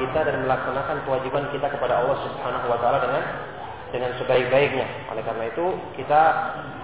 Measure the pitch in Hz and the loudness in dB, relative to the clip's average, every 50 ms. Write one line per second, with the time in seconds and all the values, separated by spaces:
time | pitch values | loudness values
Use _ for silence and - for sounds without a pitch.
0 | 131 127 135 156 151 147 139 135 131 131 127 127 - 131 127 139 139 - 151 143 | -2 0 0 0 0 0 0 0 0 0 0 0 0 -2 -2 -2 -2 -2 -4 -4
1 | 135 139 135 127 131 131 135 143 139 135 143 139 139 139 - - 131 120 120 104 | -2 -2 -2 -2 0 -2 -2 -2 -2 -2 -2 -2 -2 -2 -2 -2 0 2 2 2
2 | 123 135 135 - - - - - - 127 123 131 123 120 117 117 123 120 135 135 | 2 2 0 0 -2 -6 -6 -6 -4 -4 -4 -2 0 0 0 2 2 2 2 2
3 | 127 123 135 156 - - - - - - - - - - - - - - - 123 | 2 0 0 0 -2 -4 -6 -8 -10 -10 -10 -12 -12 -12 -12 -12 -8 -6 -4 -4
4 | 127 127 120 123 - - 131 123 123 120 127 135 143 135 131 131 113 - - - | -2 -4 -4 -2 2 4 4 4 4 6 6 6 6 4 2 0 -2 -2 -4 -8
5 | - - 107 110 110 113 110 113 113 117 - 165 170 185 175 - - - - - | -8 -6 -6 -4 -4 -4 -4 -2 -4 -4 -2 -2 -2 0 -2 -4 -6 -8 -10 -6
6 | 131 131 147 151 160 160 - - - - - - - - - - | 0 4 6 6 8 6 4 2 0 -4 -4 -8 -8 -10 -10 -6